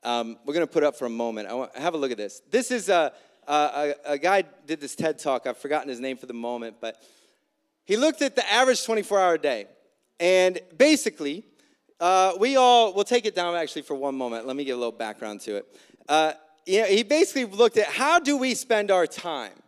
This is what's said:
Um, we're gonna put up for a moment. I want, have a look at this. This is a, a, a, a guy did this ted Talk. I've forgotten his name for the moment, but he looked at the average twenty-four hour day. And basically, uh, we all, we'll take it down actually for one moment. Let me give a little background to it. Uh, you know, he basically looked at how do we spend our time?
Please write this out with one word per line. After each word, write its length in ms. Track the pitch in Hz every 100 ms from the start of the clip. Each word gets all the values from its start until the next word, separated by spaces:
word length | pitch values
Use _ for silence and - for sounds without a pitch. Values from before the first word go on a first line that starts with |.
Um, 340 | 120 120 113 113 139
we're 80 |
gonna 120 | 151 156
put 180 | 170
up 120 | 147 -
for 80 | 123
a 40 |
moment. 380 | 117 117 110 101
I 60 |
want, 220 | 120 131 120
have 160 | 156
a 40 | 160
look 140 | 135
at 40 | 113
this. 240 | 104 - _
This 220 | 240 254
is 180 | 247 180
a, 240 | 180 151 - _ _ -
a, 60 |
a, 420 | 147 147 131 147 143 -
a 60 | 143
guy 260 | 156 196 175 -
did 160 | 143 156
this 140 | 143
ted 240 | - 160 151
Talk. 280 | 151 131 131
I've 120 | 120
forgotten 300 | 139 151 135
his 120 | 120
name 160 | 131 127
for 100 | 131
the 60 |
moment, 440 | 117 120 120 113 107
but 220 | 113 - _ _ _ _ _ _ _ _
he 120 | _ 208
looked 260 | 294 -
at 140 | 277 -
the 140 | 202
average 340 | 214 262 254
twenty-four 360 | - 220 202 202
hour 160 | 185 165
day. 300 | 151 117 101 _ _ _ _ _
And 400 | 170 185 185 180 - 156
basically, 680 | 285 311 - - 143 160 - _ _ _ _ _
uh, 340 | 170 185 190 185
we 180 | 226 269
all, 380 | 254 240 226
we'll 100 | 190
take 220 | 202 240 220
it 80 |
down 220 | 180 175 170
actually 260 | 156 165
for 140 | 143 139
one 180 | 139
moment. 320 | 135 123 113 120
Let 80 |
me 100 | 135
give 120 | 139 123
a 20 |
little 140 | 120
background 480 | 110 110 104 110 101
to 140 | - 101
it. 200 | - - _ _ -
Uh, 240 | 151 156 151 _ _
you 160 | - 190
know, 60 | 220
he 160 | 202
basically 420 | 214 302 370 277
looked 320 | 240 196 233 220
at 100 | 202
how 340 | 143 269 339
do 160 | 285 285
we 180 | 262
spend 380 | 233 - 220 202
our 140 | 185 165
time? 460 | - 175 151 107 -